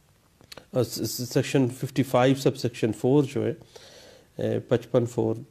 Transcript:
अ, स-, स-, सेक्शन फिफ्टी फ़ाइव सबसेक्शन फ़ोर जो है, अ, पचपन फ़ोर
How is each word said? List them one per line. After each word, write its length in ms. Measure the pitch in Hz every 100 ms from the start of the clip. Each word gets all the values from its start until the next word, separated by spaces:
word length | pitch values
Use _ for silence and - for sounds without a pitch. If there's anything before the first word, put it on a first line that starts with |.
| _ _ _ _ - - -
अ, 80 | 131
स-, 200 | 117 -
स-, 260 | 110 - 123
सेक्शन 400 | 143 - 143 127
फिफ्टी 340 | - 135 -
फ़ाइव 320 | 151 127 131
सबसेक्शन 580 | 139 139 - 123 - 117
फ़ोर 320 | 104 123 143
जो 200 | 135 113
है, 80 | 110
अ, 1080 | - - - - - - - _ - 110 113 -
पचपन 360 | 117 - 127 120
फ़ोर 380 | - 113 113 -